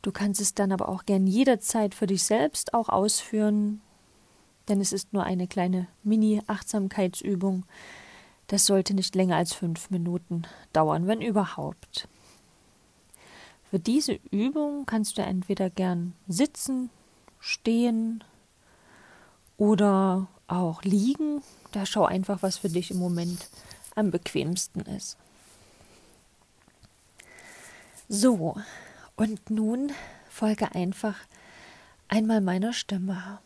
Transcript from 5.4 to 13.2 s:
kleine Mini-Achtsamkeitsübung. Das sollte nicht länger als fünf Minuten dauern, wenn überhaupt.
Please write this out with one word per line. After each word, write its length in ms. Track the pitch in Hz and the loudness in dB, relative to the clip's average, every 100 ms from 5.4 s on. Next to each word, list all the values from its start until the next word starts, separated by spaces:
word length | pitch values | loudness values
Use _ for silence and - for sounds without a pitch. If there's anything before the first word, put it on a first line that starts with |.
| 180 | -2
kleine 400 | - 180 185 180 _ | 0 0 0 -2 _
Mini-Achtsamkeitsübung. 1600 | 208 220 214 208 214 208 - 214 196 - 185 - - 190 190 185 185 - - - - - - _ - | 0 4 4 2 0 -6 -4 -2 -2 0 0 0 -4 0 0 -2 -4 -18 -20 -20 -20 -20 -20 _ -4
Das 180 | 202 - | 2 4
sollte 300 | 196 180 196 | 4 2 0
nicht 180 | 190 | 0
länger 220 | 190 185 160 | 2 2 2
als 180 | 170 | 0
fünf 380 | - 175 165 - | -2 -4 -4 -4
Minuten 500 | 185 170 175 - 170 165 - - | -2 -2 -4 -4 -6 -6 -14 -4
dauern, 320 | 156 156 156 180 | 2 2 2 0
wenn 160 | 226 | 0
überhaupt. 840 | 226 208 180 - 147 165 - - - _ - - _ _ _ _ _ _ _ - | 0 0 0 -4 -8 -10 -12 -12 -12 _ -20 -20 _ _ _ _ _ _ _ -20